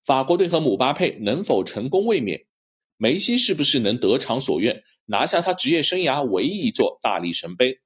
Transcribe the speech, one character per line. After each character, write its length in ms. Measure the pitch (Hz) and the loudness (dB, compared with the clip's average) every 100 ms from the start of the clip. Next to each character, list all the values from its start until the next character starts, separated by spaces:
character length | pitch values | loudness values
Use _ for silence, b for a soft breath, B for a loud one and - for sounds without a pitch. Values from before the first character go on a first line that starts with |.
法 220 | - 135 | 0 0
国 140 | 131 175 | 2 2
队 100 | 180 | 2
和 140 | 160 | 2
姆 160 | 156 98 | 2 2
巴 160 | 127 | 0
佩 240 | 147 180 - | 0 -2 -2
能 240 | 101 135 | -4 -2
否 200 | 208 113 | 0 0
成 260 | 87 - 123 | 0 -4 -2
功 160 | 180 220 | 0 0
卫 160 | 202 | 0
冕？ 240 | 107 80 _ _ _ _ _ _ | -2 -6 _ _ _ _ _ _
梅 220 | 113 165 | 0 2
西 180 | - 240 | 2 2
是 160 | - | 0
不 80 | 160 | 0
是 180 | 143 139 | 2 2
能 200 | 104 120 | 0 0
得 180 | 95 117 | 2 2
偿 220 | - 117 | 0 -4
所 200 | 139 78 | -2 0
愿， 220 | 107 - b b _ | 0 -2 b b _
拿 180 | 104 139 | -2 0
下 160 | 175 | 0
他 120 | 180 | 0
职 160 | 180 - | -2 0
业 140 | 165 | 0
生 160 | 143 180 | 0 0
涯 240 | 170 135 | 0 0
唯 220 | 135 92 123 | 0 0 -2
一 220 | 202 135 | -2 -4
一 40 | |
座 260 | - 107 - | 0 -2 0
大 180 | 117 95 | -4 -2
力 140 | 87 | -4
神 220 | 82 85 90 | -6 -8 -2
杯？ 240 | 127 131 | -2 -2